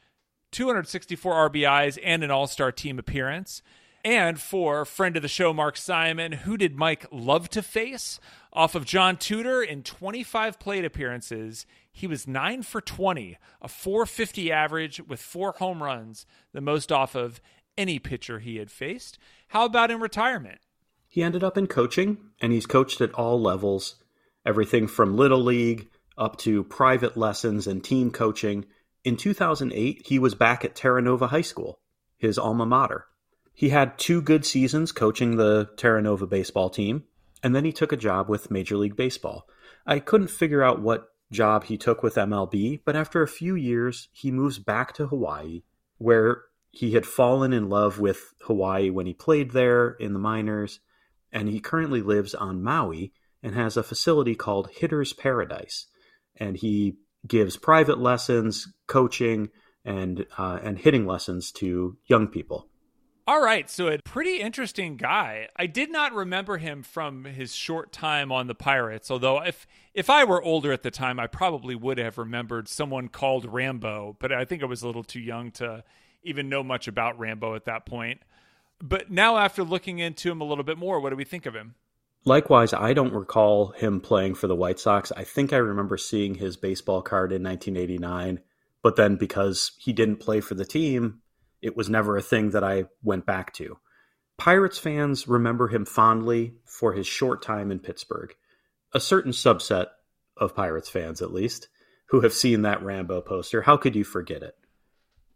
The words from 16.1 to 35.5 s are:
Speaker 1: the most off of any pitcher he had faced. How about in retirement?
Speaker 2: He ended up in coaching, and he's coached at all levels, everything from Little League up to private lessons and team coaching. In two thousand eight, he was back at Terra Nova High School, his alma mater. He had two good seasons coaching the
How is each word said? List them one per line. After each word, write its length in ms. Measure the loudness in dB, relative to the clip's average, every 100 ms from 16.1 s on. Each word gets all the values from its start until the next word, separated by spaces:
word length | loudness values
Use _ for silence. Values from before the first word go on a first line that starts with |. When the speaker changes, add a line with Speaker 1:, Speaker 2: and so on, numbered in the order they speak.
| -20 -20 _ _
Speaker 1:
the 80 | -8
most 300 | -2 -2 0
off 240 | 0 0
of 260 | -2 -6 -8 _ _ _ -6
any 220 | -4 -4
pitcher 400 | -6 -10 -8 -12
he 160 | -10 -10
had 160 | -12
faced. 460 | -10 -10 -10 -14 -20 _ _ _
How 180 | 0 2
about 260 | 2 2
in 80 | 0
retirement? 580 | -4 -2 -2 -2 -10 -20 _ _ _ _ _
Speaker 2:
He 160 | -2
ended 220 | 0 0
up 120 | 0 0
in 120 | 0
coaching, 500 | 2 2 2 0 -2 -8 -4
and 120 | 0
he's 140 | 0 4
coached 340 | 4 4 2
at 120 | -2
all 280 | 0 0 2
levels, 640 | 2 2 0 0 -4 -14 _ _ _ _
everything 440 | 0 2 4 2 2
from 280 | 2 4 6
Little 280 | 6 6
League 440 | 4 2 0 -2 -8 _ _ -6
up 200 | -6 -4
to 260 | 0 0
private 520 | 0 2 4 4 0 0
lessons 520 | -2 0 -2 -2 -2
and 160 | -4
team 260 | 0 2 2
coaching. 540 | 0 -2 0 -2 -4 -6 _ _ _
In 120 | -4 -2
two 160 | 0
thousand 400 | 0 0 0 -2
eight, 320 | -2 -2 -4 0
he 120 | 2
was 160 | 4
back 300 | 4 2 2
at 100 | -4
Terra 260 | 0 2 4
Nova 280 | 2 2 2
High 120 | 0
School, 360 | -2 -6 -10 -12 _ _ _ -2
his 200 | 0 0
alma 300 | 0 0 2
mater. 400 | 2 2 -2 -12 _ _ _ _
He 140 | -2 2
had 300 | 4 2 0
two 240 | 0 2
good 240 | 4 4 4
seasons 460 | 2 2 2 -2
coaching 440 | 0 0 2 2 4
the 320 | 4